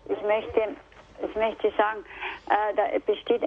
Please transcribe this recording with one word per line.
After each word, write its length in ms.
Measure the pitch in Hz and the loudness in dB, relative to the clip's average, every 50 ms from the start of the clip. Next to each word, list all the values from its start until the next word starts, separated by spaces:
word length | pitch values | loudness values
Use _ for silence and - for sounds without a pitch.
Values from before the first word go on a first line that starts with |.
| - | -6
Ich 180 | - 202 - - | -6 -4 -2 0
möchte, 380 | 208 214 220 214 - - - 220 208 277 - - - - - - - - - | 2 2 2 0 0 0 0 0 0 -2 -8 -14 -20 -20 -20 -20 -20 -14 -8
ich 160 | - - - | -8 -6 -2
möchte 380 | 214 226 220 196 - - 214 - | 0 0 0 0 2 0 0 2
sagen, 220 | - 208 208 220 208 180 - - - - - - - - | 2 2 2 0 -4 -8 -14 -12 -10 -10 -10 -10 -8 -2
äh, 300 | - 202 208 214 214 202 | 0 2 2 2 2 2
da 360 | 214 202 - - - - - 208 | 2 2 2 2 0 0 0 -2
besteht 300 | 202 - - 233 240 - | 0 2 0 0 2 2